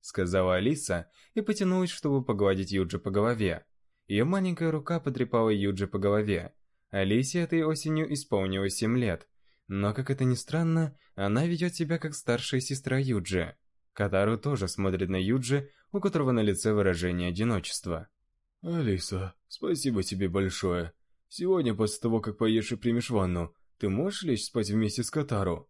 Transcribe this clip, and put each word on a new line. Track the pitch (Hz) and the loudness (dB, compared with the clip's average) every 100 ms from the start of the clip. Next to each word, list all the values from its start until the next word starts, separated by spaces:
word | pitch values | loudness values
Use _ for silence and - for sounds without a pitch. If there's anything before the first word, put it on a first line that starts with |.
Сказала | - - 90 95 92 92 | -10 -4 0 2 2 2
Алиса | 107 147 - 87 82 _ - | 2 0 -2 -4 -4 _ -8
и | - | -6
потянулась, | 214 208 190 185 180 | -2 0 2 2 0
чтобы | - 151 139 | -2 0 0
погладить | 127 104 101 95 95 | 0 2 2 2 0
Юджи | 98 90 90 | 0 0 -2
по | 101 | -2
голове. | 98 107 120 101 80 _ _ _ _ _ | 2 2 2 0 -2 _ _ _ _ _
Её | 101 | 2
маленькая | 131 190 185 170 165 | 2 2 0 0 -2
рука | 156 143 170 | -2 -2 -2
потрепала | 151 120 123 120 113 | -2 -2 0 2 2
Юджи | 104 101 95 98 | 2 0 0 -2
по | 104 | 0
голове. | 101 104 104 92 85 _ _ _ _ | 2 2 2 -2 -4 _ _ _ _
Алисе | 101 95 107 135 180 | -2 2 2 2 -2
этой | 165 165 | 0 2
осенью | 156 156 156 156 156 | 2 0 0 -2 0
исполнилось | 143 - 104 95 95 98 | -4 -2 -2 0 0 -2
семь | - 110 123 | 0 0 2
лет. | 117 82 - _ _ _ _ | 0 -2 -6 _ _ _ _
Но, | 98 101 | -2 -2
как | 107 131 | -2 -2
это | 135 | 0
ни | 127 | 2
странно, | 123 - 156 165 165 156 135 _ | 0 -2 -2 0 2 0 -4 _
она | - 98 107 170 | -4 0 2 2
ведёт | 170 175 175 | 0 -2 -2
себя | 160 165 | -4 -4
как | 131 | -4
старшая | 151 - 120 - 131 | -8 -2 -2 0 -2
сестра | 131 135 - 131 | -2 -6 -2 -2
Юджи. | 135 110 85 92 82 - _ _ _ | 0 -2 0 -2 -2 -8 _ _ _
Катару | - 101 95 101 113 | -4 0 2 2 0
тоже | 143 135 95 | 0 -2 -2
смотрит | - 98 90 92 | 0 0 0 0
на | 92 | 0
Юджи, | 95 131 120 139 139 _ _ | 2 0 2 -2 -2 _ _
у | 202 | -2
которого | 196 170 135 | 0 0 2
на | 123 | 4
лице | 107 98 113 | 2 2 2
выражение | 104 98 87 90 87 87 | 4 4 2 0 0 -2
одиночества. | 87 113 107 - - - 82 80 _ _ _ _ _ | 0 0 0 -2 -8 -6 -6 -8 _ _ _ _ _
«Алиса, | 170 170 127 92 - 95 95 - _ | -6 -2 0 0 -2 -6 -6 -10 _
спасибо | - - 165 139 110 | -8 -2 0 0 0
тебе | 92 95 98 | -2 -2 0
большое. | 92 95 - 95 87 85 - _ _ _ | 0 0 0 -2 0 -4 -10 _ _ _
Сегодня, | - 175 185 131 101 | -6 0 2 2 0
после | 107 - | -2 0
того, | 117 113 | 0 0
как | 110 104 | 0 -2
поешь | 113 110 107 | 2 2 0
и | 117 | -2
примешь | 120 117 120 | 0 0 0
ванну, | 113 92 87 82 _ _ _ | 0 0 0 -4 _ _ _
ты | 104 | -2
можешь | 98 175 196 | 0 -2 -4
лечь | 175 113 - | -2 -2 -2
спать | 120 101 | -4 0
вместе | 104 110 - | 2 0 0
с | 117 | -4
Катару? | 147 143 107 95 80 - | -2 -2 0 0 -2 -8